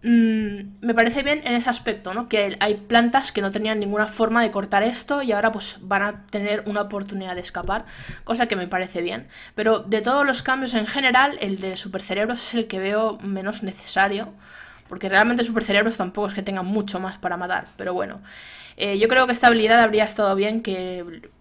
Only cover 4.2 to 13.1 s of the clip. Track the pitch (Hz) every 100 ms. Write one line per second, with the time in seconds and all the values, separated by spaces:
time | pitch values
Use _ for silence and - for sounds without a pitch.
4.2 | 220 233 226 208 196 202 220 233 - 285
5.2 | 269 208 220 220 - - 185 196 208 208
6.2 | - 214 202 208 214 208 202 202 196 196
7.2 | 190 180 180 180 175 208 - - - -
8.2 | - 233 240 196 180 185 185 175 175 214
9.2 | - - - - 214 226 220 220 220 277
10.2 | 277 254 - 262 262 247 214 277 262 247
11.2 | 277 294 196 196 190 185 196 196 - 196
12.2 | 214 240 - 240 226 190 190 208 220